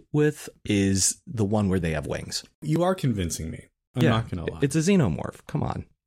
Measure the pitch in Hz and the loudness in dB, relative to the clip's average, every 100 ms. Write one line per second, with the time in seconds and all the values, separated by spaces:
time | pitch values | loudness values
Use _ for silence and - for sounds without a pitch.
0 | - 147 151 147 - _ - 101 98 95 | -2 2 2 0 -14 _ 0 2 4 4
1 | - - - 113 101 107 101 95 82 76 | 0 -2 -8 -2 0 2 2 0 0 -2
2 | 73 73 - - - - 151 156 180 185 | -4 -8 -6 -10 -12 -10 -2 2 2 2
3 | 135 101 85 - 80 - - _ _ 127 | 0 0 -2 -4 -8 -10 -16 _ _ 2
4 | 147 113 - 90 78 - 143 160 160 196 | 2 2 -2 -6 -6 -2 -2 0 4 4
5 | 110 71 - - - 147 - - - _ | 4 0 -6 -10 -8 -4 -4 -6 -10 _